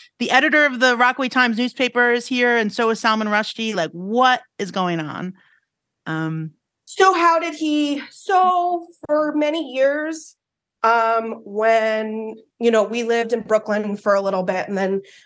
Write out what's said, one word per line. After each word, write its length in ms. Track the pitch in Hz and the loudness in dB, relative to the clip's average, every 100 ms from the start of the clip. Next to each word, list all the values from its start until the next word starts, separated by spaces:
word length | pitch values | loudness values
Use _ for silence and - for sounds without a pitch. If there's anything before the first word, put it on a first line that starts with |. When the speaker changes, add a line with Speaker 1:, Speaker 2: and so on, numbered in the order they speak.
| - - | -18 -6
Speaker 1:
"The 120 | 175 | 0
editor 340 | 254 302 302 294 | 2 4 4 2
of 140 | 254 | 2
the 160 | 254 240 | 2 4
Rockaway 300 | 247 254 254 | 2 0 -2
Times 280 | 254 247 220 | 2 2 2
newspaper 540 | 247 - 247 240 240 | -2 -2 -2 2 2
is 140 | 240 240 | 2 -2
here, 300 | 247 240 240 | 0 2 2
and 140 | 214 | 0
so 160 | - 226 | 0 0
is 100 | 226 | 0
Salman 260 | 226 220 214 | 0 0 0
Rushdie. 480 | 208 214 - 220 202 | -2 -2 -4 -4 -2
Like, 160 | 160 | -4
what 500 | 170 190 233 254 254 - - | -6 -4 2 2 2 -2 -10
is 140 | 196 | -6
going 280 | 180 180 165 | -2 -2 -2
on?" 320 | 151 - 180 185 _ _ _ _ _ _ - | -6 -8 -10 -12 _ _ _ _ _ _ -8
Um, 440 | 160 160 160 160 - _ _ - | -6 -4 -6 -8 -14 _ _ -8
Speaker 2:
So 280 | - 381 | 2 2
how 240 | 349 339 330 | 4 2 2
did 160 | 330 | -2
he, 480 | 302 311 294 285 285 - | -4 -2 0 0 -4 -8
so 800 | - - 370 370 359 349 349 339 _ - | -12 -2 2 4 2 0 -2 -6 _ -2
for 280 | 302 302 302 | 0 0 0
many 380 | 294 330 277 | 0 -2 -4
years, 640 | 262 269 294 311 320 - - _ _ _ _ | 0 0 0 -4 -8 -14 -20 _ _ _ _
um, 500 | 226 233 226 226 226 226 | 2 2 2 0 -2 -8
when, 920 | 202 202 220 226 220 220 220 220 220 220 - - | -10 -2 2 2 2 -2 -4 -6 -8 -12 -16 -2
you 120 | 233 | 2
know, 120 | 220 | 4
we 200 | 202 233 | 2 0
lived 300 | 233 233 233 | 0 0 0
in 80 | 233 | -2
Brooklyn 560 | - 214 214 208 208 202 | 0 0 0 -2 -2 -4
for 180 | 208 196 | 0 2
a 60 | |
little 220 | 196 190 | 2 0
bit, 240 | 185 185 - | 0 -2 -2
and 80 | 190 | -2
then 240 | 190 196 196 - | -2 -2 -6 -18